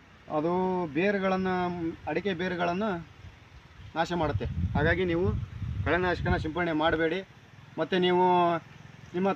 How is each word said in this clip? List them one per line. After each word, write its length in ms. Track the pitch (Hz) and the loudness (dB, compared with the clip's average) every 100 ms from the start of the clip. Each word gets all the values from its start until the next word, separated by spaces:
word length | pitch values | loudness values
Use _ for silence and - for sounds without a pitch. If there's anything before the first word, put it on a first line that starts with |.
| - - - 151 | -20 -20 -6 -2
ಅದು 140 | 156 180 185 180 175 139 | 0 0 0 0 -2 0
ಬೇರುಗಳನ್ನು, 580 | 196 202 190 190 190 180 180 175 165 165 - | 2 2 0 0 0 0 -2 -2 -6 -6 -6
ಅಡಿಕೆ 220 | 156 190 170 | -4 -2 -4
ಬೇರುಗಳನ್ನು 480 | 185 175 175 175 214 175 160 - - - - - - - - 160 | -4 -2 -2 -2 -2 -4 -8 -18 -20 -20 -20 -20 -20 -20 -8 -4
ನಾಶ 140 | 170 175 | -2 0
ಮಾಡುತ್ತೆ. 240 | 156 143 - - - - | 0 -2 -4 -4 -2 2
ಹಾಗಾಗಿ 300 | 165 170 185 | 2 2 0
ನೀವು 140 | 170 196 208 - - - - - | 0 0 -2 -6 -8 -8 -4 0
ಕಳೆನಾಶಕನ 520 | 170 180 170 175 180 | 0 0 0 0 0
ಸಿಂಪಡಣೆ 300 | 160 156 170 156 | 0 -2 0 2
ಮಾಡಬೇಡಿ. 380 | 160 160 160 180 190 - - - - - | 2 2 2 0 -6 -16 -20 -20 -12 -6
ಮತ್ತು 160 | 160 190 180 | 0 2 4
ನೀವು 200 | 180 180 180 175 165 - - - - - 175 | 6 6 6 4 2 -4 -18 -20 -20 -8 -2
ನಿಮ್ಮ 180 | 190 | 0